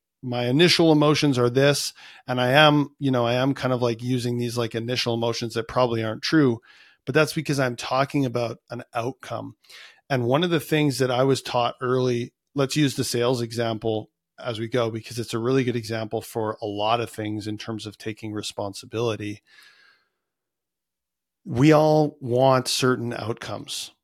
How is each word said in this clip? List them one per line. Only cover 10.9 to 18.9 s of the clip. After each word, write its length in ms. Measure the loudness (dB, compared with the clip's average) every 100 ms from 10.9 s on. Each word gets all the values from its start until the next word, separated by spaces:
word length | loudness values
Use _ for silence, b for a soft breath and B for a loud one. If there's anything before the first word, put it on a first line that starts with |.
| 2
that 120 | 0
I 120 | 2
was 180 | 2 2
taught 320 | 0 -2 -2 -2
early, 520 | -2 0 0 -2 -6 _ _
let's 220 | -4 -2 2
use 200 | 0 0
the 80 |
sales 380 | -4 0 0 0
example 680 | -4 -4 -4 -2 -4 -4 -8 _ _ -12
as 200 | -10 -6
we 100 | -2
go, 220 | 0 -2
because 280 | -4 -10 -10
it's 160 | -6
a 40 | -4
really 260 | 0 0
good 120 | 0 -4
example 440 | -6 -8 -6 -8
for 380 | -6 -6 -6 -6
a 60 | -8
lot 340 | -4 0 0
of 80 | -2
things 380 | -6 -6 -6 -8
in 100 | -10
terms 300 | -10 -10 -10
of 100 | -12
taking 360 | -12 -12 -10
responsibility. 1120 | -10 -10 -8 -8 -10 -10